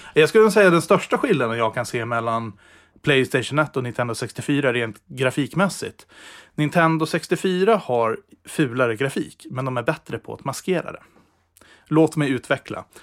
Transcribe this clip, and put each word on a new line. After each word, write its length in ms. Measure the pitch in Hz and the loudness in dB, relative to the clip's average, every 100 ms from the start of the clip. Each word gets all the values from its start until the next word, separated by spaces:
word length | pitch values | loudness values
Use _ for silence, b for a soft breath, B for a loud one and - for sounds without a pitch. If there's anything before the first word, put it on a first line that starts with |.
| B | B
jag 140 | 147 151 | 2 4
skulle 220 | 220 220 | 6 6
säga 200 | 208 190 | 6 6
den 120 | 170 | 4
största 360 | - 190 - 247 | 4 2 2 -2
skillnaden 400 | 277 147 117 117 | 0 0 0 0
jag 160 | 110 | -2
kan 120 | 127 113 | -2 -6
se 180 | 120 | -6
mellan 480 | 113 117 117 113 113 - b b b b | -4 -4 -2 -4 -6 -14 b b b b
PlayStation 560 | 147 135 127 131 107 143 | 2 2 4 0 0 0
ett 180 | 147 135 | 0 -2
och 60 | |
Nintendo 320 | 120 117 120 | -6 -4 -4
sextiofyra 580 | 110 117 - - 139 135 | -4 -8 -8 -2 0 2
rent 240 | 120 113 - _ | 0 -4 -8 _
grafikmässigt. 1000 | 131 131 - 131 156 196 - 104 - _ B B B B | -4 -2 -2 -4 0 -2 -2 -12 -14 _ B B B B
Nintendo 520 | - 147 175 160 160 156 | -4 0 2 2 2 -2
sextiofyra 720 | 165 - 170 190 180 196 214 | -4 -4 -4 -2 0 2 2
har 400 | - 120 113 - _ - - | 0 0 0 -2 _ -20 -10
fulare 480 | - 131 127 120 110 | -2 -2 0 -2 0
grafik, 500 | 135 - - - 320 | -4 -4 -8 -12 -12
men 140 | 131 | -8
de 120 | 131 127 | -6 -2
är 60 | |
bättre 360 | 120 156 - 110 | -4 -4 -8 -12
på 160 | - | -12
att 100 | 113 | -12
maskera 480 | 139 - - 175 - | -10 -8 -4 -4 -6
det. 80 | - _ _ _ _ _ _ b b b | -14 _ _ _ _ _ _ b b b
Låt 280 | 156 156 156 | 2 4 2
mig 140 | 143 | -2
utveckla. 540 | 123 - 131 - - - B | -2 -2 -4 -4 -14 -14 B